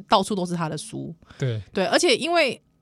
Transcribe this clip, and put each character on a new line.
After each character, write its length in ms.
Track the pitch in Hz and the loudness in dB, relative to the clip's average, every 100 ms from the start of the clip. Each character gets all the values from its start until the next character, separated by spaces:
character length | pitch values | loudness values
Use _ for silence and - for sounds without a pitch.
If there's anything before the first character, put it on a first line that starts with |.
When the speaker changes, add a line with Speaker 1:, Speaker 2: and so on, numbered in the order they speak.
| - | 2
Speaker 1:
到 120 | 208 | 2
处 140 | 190 202 | 2 -2
都 100 | 180 | -2
是 80 | |
他 140 | 170 156 | -4 -4
的 100 | 151 | -6
书。 380 | - 139 135 165 - - | -10 -10 -10 -14 -18 -6
Speaker 2:
对。 260 | 131 110 - | -4 -4 -6
Speaker 1:
对， 140 | 190 - | -4 2
而 120 | 254 | 2
且 200 | 349 240 | 4 2
因 160 | 311 | 2
为 280 | 349 269 - _ _ | 2 0 -2 _ _